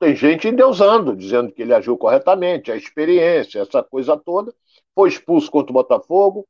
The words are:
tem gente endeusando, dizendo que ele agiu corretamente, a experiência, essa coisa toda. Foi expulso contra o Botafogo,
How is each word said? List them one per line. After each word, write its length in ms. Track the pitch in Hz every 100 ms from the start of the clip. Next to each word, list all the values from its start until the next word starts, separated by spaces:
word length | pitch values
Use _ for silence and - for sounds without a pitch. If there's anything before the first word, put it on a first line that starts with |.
tem 160 | 165 139
gente 320 | 147 160 214
endeusando, 680 | 247 262 190 196 220 165
dizendo 380 | 98 95 120 120
que 100 | 95
ele 100 | 117
agiu 240 | 117 107 117
corretamente, 760 | 110 170 180 190 180 170 -
a 40 | 113
experiência, 840 | - - 156 180 165 170 110 107
essa 240 | 98 135
coisa 320 | - 131 123 151
toda. 360 | - 175 208 - _ _ _
Foi 160 | - 190
expulso 400 | - - 165 151
contra 220 | 151 139
o 40 |
Botafogo, 720 | 127 123 117 - 180 202 196 196